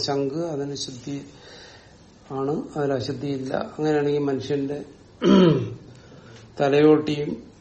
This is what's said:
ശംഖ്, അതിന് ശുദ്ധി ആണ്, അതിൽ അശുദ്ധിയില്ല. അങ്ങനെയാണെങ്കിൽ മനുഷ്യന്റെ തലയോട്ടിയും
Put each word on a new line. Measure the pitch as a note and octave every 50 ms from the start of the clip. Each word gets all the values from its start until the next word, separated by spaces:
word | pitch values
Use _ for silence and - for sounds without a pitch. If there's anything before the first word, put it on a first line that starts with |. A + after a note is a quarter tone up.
| - D3
ശംഖ്, | C#3 C#3 C#3 C3+ C#3 D#3+ E3+ E3+ D#3
അതിന് | C#3 C#3+ C#3+ C#3+ C3+ -
ശുദ്ധി | - C3 B2 - C#3+ C#3 C#3 C3+ - - - - - - - - - - - - - - - - - - - - - C#3+ C3+
ആണ്, | C3+ C#3 D#3 - - - -
അതിൽ | D#3 D3 C#3 C#3 B2+
അശുദ്ധിയില്ല. | A2+ C#3+ C3+ B2 C#3 C#3+ C#3 C3 C3 C3 - - - - -
അങ്ങനെയാണെങ്കിൽ | - D3+ D#3 D3+ D3 C#3+ D3 C#3+ D3 C#3+ C#3
മനുഷ്യന്റെ | C3+ B2+ A2+ - D3 C#3+ C#3 C3+ C#3+ D3 - - - - - - - - B3 F#3 G3 F#3+ F#3 E3 D3 C3 A2+ A2 - - - - - - - - - - - - - - - - - -
തലയോട്ടിയും | D3 C#3 C#3 D3 D3+ D3+ D3+ D3+ D3+ D3+ D3 D3 D3 E3 A3+ - - - - -